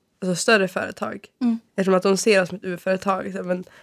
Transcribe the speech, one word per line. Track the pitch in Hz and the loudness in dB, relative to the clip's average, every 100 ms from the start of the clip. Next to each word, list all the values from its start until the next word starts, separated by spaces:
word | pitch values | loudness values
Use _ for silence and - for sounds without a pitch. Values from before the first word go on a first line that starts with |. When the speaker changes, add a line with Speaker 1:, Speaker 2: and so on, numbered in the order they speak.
| _ _ | _ _
Speaker 1:
alltså | 185 170 | -4 -2
större | - 214 185 | 2 4 2
företag, | 190 - - - 202 - _ | -2 -6 -6 -8 -8 -16 _
Speaker 2:
Mm. | 240 226 - - | -2 -2 -4 -2
Speaker 1:
eftersom | 190 | 2
att | 185 | 4
de | 196 190 | 4 2
ser | 226 196 | 4 4
oss | 180 | 2
som | 185 | -4
ett | 190 | -8
U | |
F-företag, | 175 190 190 196 185 196 190 | -6 -4 -2 -2 -4 -4 -8
så, | |
men | 180 180 - - | -6 -6 -6 -20